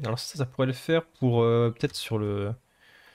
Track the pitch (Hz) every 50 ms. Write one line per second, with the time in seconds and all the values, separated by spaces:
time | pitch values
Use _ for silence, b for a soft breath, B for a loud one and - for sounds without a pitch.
0 | 143 110 113 127 - - - 151 135 127 - - 131 131 131 - - - 160 165
1 | 160 _ _ - 131 127 117 117 117 117 117 117 117 117 110 - - 143 - -
2 | - - 117 107 107 104 101 104 101 101 120 - _ b b b b b b b
3 | b b b